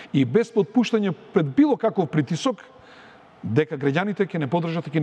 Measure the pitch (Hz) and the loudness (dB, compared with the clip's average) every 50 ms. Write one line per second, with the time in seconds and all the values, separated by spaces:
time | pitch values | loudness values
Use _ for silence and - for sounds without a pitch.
0 | - - - 143 135 120 123 208 233 220 - 220 196 - - 247 233 - - 220 | -12 -2 0 0 2 2 2 2 0 2 0 -2 -2 0 0 0 0 2 0 0
1 | 208 196 165 - - - - 202 165 143 131 - 285 302 262 - - 339 277 - | 0 0 -2 -4 -8 -4 0 0 0 2 2 4 4 4 2 2 0 0 0 0
2 | 180 147 - 156 151 - 175 156 - 262 247 - - - - - - - - - | -2 -2 -2 -2 -2 -2 -4 -4 -2 -2 -4 -4 -8 -20 -20 -20 -20 -20 -20 -20
3 | - - - - - _ _ _ - - 107 131 156 151 165 143 131 139 135 165 | -20 -20 -20 -20 -20 _ _ _ -8 -2 0 0 0 0 -2 -4 -2 0 0 0
4 | 185 208 202 - 202 - - 175 147 127 139 175 165 170 165 170 160 - 139 165 | 0 -2 -2 -2 -4 -4 -2 -4 -4 -2 -2 -2 -2 -2 -4 -6 -6 -4 -2 -2